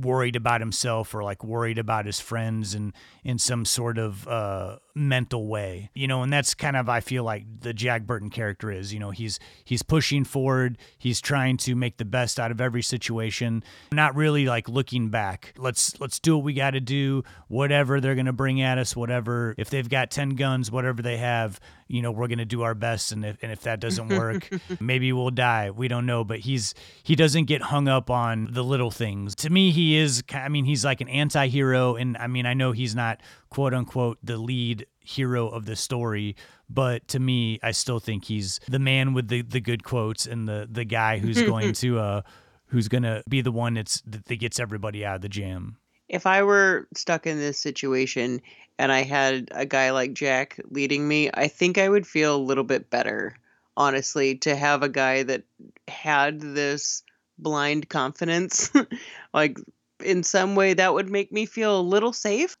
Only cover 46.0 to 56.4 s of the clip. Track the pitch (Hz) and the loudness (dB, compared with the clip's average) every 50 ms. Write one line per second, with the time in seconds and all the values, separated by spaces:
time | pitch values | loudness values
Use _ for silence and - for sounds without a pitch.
46 | _ - - 180 - 190 185 196 202 202 202 202 196 190 185 113 - - - - | _ -6 -4 -2 2 4 4 6 6 6 8 8 6 6 4 2 -2 -6 -10 -8
47 | - - 170 160 - 165 156 151 143 147 139 - - 151 135 - - 139 131 127 | -2 -2 -2 0 0 -2 -2 -2 -2 -2 -4 -4 -6 -6 -6 -4 -2 0 0 0
48 | 131 131 - 135 120 123 123 123 - - - - - _ _ - 131 135 135 131 | 0 0 -2 -2 -2 -2 -2 -4 -8 -12 -20 -20 -20 _ _ 0 2 2 4 2
49 | 135 135 139 143 135 135 131 131 123 - - - 135 135 139 135 135 131 131 131 | 2 2 2 2 2 2 2 0 -2 -6 -6 -6 -4 0 2 2 2 2 2 2
50 | 127 131 127 - 147 139 131 131 135 - - - - - - 139 139 135 143 139 | 0 -2 -2 -2 0 0 2 2 0 -2 -8 -14 -14 -8 -4 -2 -2 0 0 0
51 | 147 147 151 151 151 - - - 139 147 - - 180 180 180 196 190 196 202 208 | 2 2 2 2 2 2 2 0 0 0 0 2 2 2 4 4 4 6 4 4
52 | 180 - - 156 151 151 147 143 135 131 135 131 135 120 135 123 - - - 120 | 2 0 0 2 2 4 2 2 2 2 0 0 2 2 0 -2 0 -2 -2 0
53 | - 110 107 107 101 98 - - _ _ _ _ _ _ _ - 143 139 135 135 | 0 0 -2 -4 -4 -6 -8 -12 _ _ _ _ _ _ _ 2 2 2 2 2
54 | 135 - - 156 139 135 135 131 - 156 147 139 143 147 147 139 139 143 127 139 | -2 -2 0 2 2 2 2 0 0 0 0 2 2 2 2 2 2 0 0 2
55 | 131 131 131 135 135 123 131 113 - _ _ - - - - - _ - - - | 2 2 2 2 0 0 -2 -4 -6 _ _ -20 -20 -20 -20 -20 _ -18 -18 -8
56 | - 156 151 143 139 147 156 151 | -2 0 2 4 2 2 0 -4